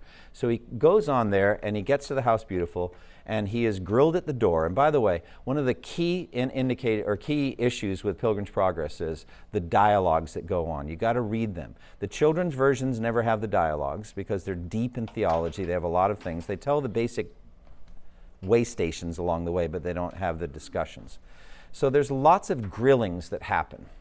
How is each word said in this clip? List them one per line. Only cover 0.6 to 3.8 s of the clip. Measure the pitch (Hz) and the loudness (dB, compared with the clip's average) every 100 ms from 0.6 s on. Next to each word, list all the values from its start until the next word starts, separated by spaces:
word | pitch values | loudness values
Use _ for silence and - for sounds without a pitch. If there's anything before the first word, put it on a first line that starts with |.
| - 117 | -4 2
goes | 147 208 151 | 6 6 4
on | 131 110 | 2 4
there, | 101 98 104 | 4 4 4
and | 104 104 | 0 -4
he | |
gets | 95 143 - | 0 0 0
to | |
the | 135 | 0
House | 120 113 | 2 2
Beautiful, | - 92 85 90 90 - - - - | 0 -4 -2 -2 -6 -6 -20 -18 -6
and | 107 104 | -4 -2
he | 117 117 | 0 0
is | |
grilled | 98 | 0